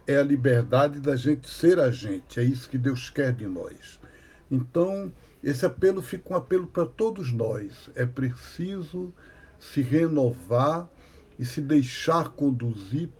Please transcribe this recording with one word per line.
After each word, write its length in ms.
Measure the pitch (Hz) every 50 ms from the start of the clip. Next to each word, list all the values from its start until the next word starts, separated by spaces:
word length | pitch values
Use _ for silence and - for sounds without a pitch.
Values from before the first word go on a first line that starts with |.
| -
é 100 | - 143
a 60 | 143 139
liberdade 760 | 139 143 135 123 135 123 120 117 117 127 131 143 147 143 143
da 160 | 135 147 139
gente 320 | 127 120 143 151 - - -
ser 320 | - - - 170 185 170
a 100 | 147 127
gente, 480 | - - - 110 285 285 - - - 123
é 60 | 120
isso 240 | 123 139 127 - -
que 100 | - 131
Deus 320 | 123 139 131 123 - -
quer 220 | - - 143 127 123
de 140 | 123 110
nós. 520 | 98 92 87 85 - - - - - - - - - - - - - - - _ -
Então, 640 | 135 131 127 123 - 170 175 190 196 196 196 185 - - - - _ _ -
esse 240 | - 143 127 -
apelo 360 | 180 - - 185 190 190 190 -
fica 300 | - - 175 - - 185
um 40 |
apelo 300 | 175 - - 185 185 180
pra 200 | 170 - - 170
todos 460 | 170 - - 220 226 220 196 175 123 120
nós. 580 | 117 113 110 110 107 104 101 - - - - -
É 100 | - 123
preciso 1040 | 123 123 - 131 127 123 - - - - - 170 185 196 190 170 151 - 180 180 180 175 - - - - - - - - -
se 220 | - - - 143
renovar 1080 | 135 123 160 160 165 165 160 147 131 120 - - - 90 117 120 135 147 160 170 175 170 _ - - - - - - - - -
e 60 | 123
se 160 | 123 - -
deixar 680 | 147 135 156 147 131 123 - - - - 165 170 156 -
conduzir 800 | - - 147 139 131 120 120 117 110 104 98 95 117 151 170 165 - -